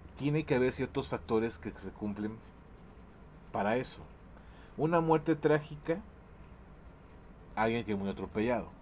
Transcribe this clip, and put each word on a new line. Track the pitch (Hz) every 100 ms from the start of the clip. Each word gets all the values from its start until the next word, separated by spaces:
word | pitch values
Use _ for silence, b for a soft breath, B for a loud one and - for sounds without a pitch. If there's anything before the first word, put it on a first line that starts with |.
| - -
tiene | 139 151 147
que | 127
haber | 127
ciertos | - 127 139 127
factores | 120 - 113 113 -
que | 107
se | - 95
cumplen | - 104 101 107 113 - - - - - - - - - - -
para | 104 101 120
eso. | 131 - - - - - B B B -
Una | 156 175
muerte | 160 160 156 151
trágica, | 151 151 147 147 - 170 - - - - - - - - - - - - - - - -
alguien | 113 117 107
que | 98
murió | 98
atropellado. | 92 98 107 113 117 85 -